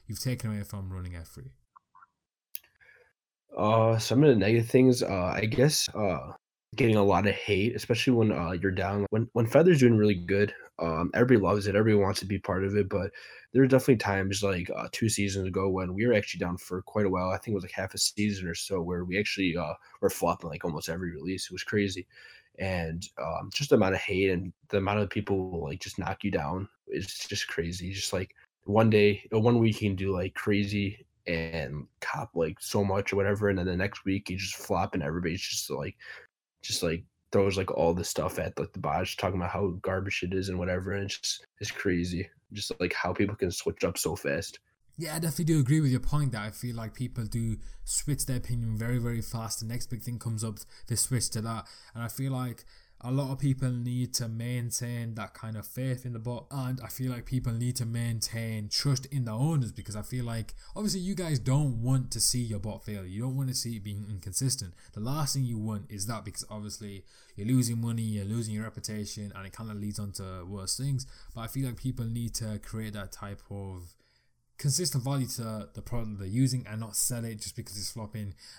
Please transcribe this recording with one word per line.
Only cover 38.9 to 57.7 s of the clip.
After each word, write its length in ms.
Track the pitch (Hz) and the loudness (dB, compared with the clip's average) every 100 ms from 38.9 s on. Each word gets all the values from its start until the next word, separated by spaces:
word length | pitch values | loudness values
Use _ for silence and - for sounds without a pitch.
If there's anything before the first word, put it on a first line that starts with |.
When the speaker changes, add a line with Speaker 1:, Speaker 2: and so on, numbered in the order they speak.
| 78 95 - | -2 -2 -2
Speaker 2:
talking 220 | 92 92 | 0 0
about 100 | 87 | -2
how 200 | 87 101 87 | 0 -2 -2
garbage 400 | 92 95 95 - | -2 -2 -2 -4
it 120 | 90 | -2
is 160 | 95 98 | -2 -2
and 100 | 90 | -2
whatever, 320 | 90 90 92 | 0 -2 -2
and 140 | 98 98 | -4 -4
it's 120 | - | -4
just, 300 | - - - - | -4 -6 -10 -10
it's 120 | 107 | -8
crazy. 580 | - 101 87 87 87 90 _ - | -2 0 2 0 -2 -6 _ -16
Just, 200 | 104 - - | -8 -6 -2
like, 140 | 90 | -2
how 200 | - 90 | 0 -2
people 220 | 92 104 110 | 0 0 0
can 140 | 90 | -2
switch 340 | - - - | -2 -4 0
up 140 | 90 - | -2 0
so 180 | - 78 | -2 -2
fast. 440 | 71 73 - - _ _ _ - | -2 -2 -4 -12 _ _ _ -10
Speaker 1:
Yeah, 200 | 160 160 | -8 -2
I 40 | |
definitely 260 | 165 143 160 | -2 0 2
do 140 | 156 | 4
agree 220 | 127 156 | 6 4
with 80 | 143 | 4
your 100 | 127 | 2
point 340 | - 147 143 | 2 2 2
that 80 | 110 | -2
I 80 | 107 | -6
feel 240 | - 123 113 | -6 -6 -6
like 180 | 110 | -8
people 300 | - 123 - | -6 -6 -4
do 340 | 107 120 113 107 - - | -4 -2 -2 -2 -6 -10
switch 440 | - - - 143 - | -4 -2 -2 -2 -2
their 100 | - | -4
opinion 400 | - 120 113 110 | -2 -2 -2 -2
very, 220 | 117 123 | 0 0
very 220 | 117 117 | 0 -2
fast. 380 | 107 117 110 - | -4 -6 -6 -6
The 60 | 110 | -6
next 220 | 117 - | -6 -6
big 160 | 107 | -6
thing 160 | - 120 | -6 -6
comes 240 | 120 110 | -4 -4
up, 160 | 113 101 - - - | -4 -6 -14 -14 -4
they 80 | 107 | -2
switch 360 | - 123 - | 0 0 0
to 100 | 113 | -2
that. 260 | 113 113 - - - 117 | -4 -6 -10 -18 -16 -8
And 80 | |
I 40 | 117 | -8
feel 240 | - 135 | -4 -4
like 320 | 127 127 117 - - _ - | -2 -4 -8 -16 -20 _ -12
a 100 | 120 | -2
lot 200 | 135 135 | -2 -2
of 80 | 135 | 0
people 320 | 139 131 131 | 0 2 0
need 420 | 123 123 123 123 | 0 -2 -2 -2
to 140 | - 117 | -2 -4
maintain 880 | 113 120 123 117 - 120 120 117 110 | -4 -2 -2 -2 -4 -4 -4 -6 -6
that 180 | 101 | -8
kind 240 | - 113 110 | -10 -8 -8
of 80 | - | -8
faith 400 | - 131 127 123 | -6 -4 -4 -4
in 80 | |
the 60 | 113 | -6
bot, 260 | 113 120 - | -6 -8 -8
and 280 | 139 127 127 | -6 -4 -4
I 100 | 113 | -6
feel 220 | - 127 | -6 -4
like 140 | 120 - | -4 -2
people 280 | 127 123 | -2 0
need 220 | 113 123 | -2 -2